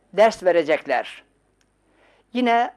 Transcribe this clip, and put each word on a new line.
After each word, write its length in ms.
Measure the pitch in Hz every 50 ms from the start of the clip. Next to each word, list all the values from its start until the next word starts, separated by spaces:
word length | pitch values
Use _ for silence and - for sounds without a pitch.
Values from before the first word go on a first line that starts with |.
| _ _ -
ders 300 | 185 214 226 214 - 180
verecekler. 800 | 185 170 170 156 143 156 143 - 139 131 117 110 - - - - _ _ _ _ _ _ _ _ _ _ _ _ _ _ _ _ _ _ _ _ _ -
Yine 400 | 247 247 233 233 233 240 - -